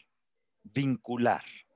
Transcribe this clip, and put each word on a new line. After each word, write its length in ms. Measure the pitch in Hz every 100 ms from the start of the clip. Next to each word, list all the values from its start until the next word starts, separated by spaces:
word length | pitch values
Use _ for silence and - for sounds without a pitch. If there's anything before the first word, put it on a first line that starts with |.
| _ _ _ _ _ _
vincular 800 | - 135 139 123 - 120 120 92 - - -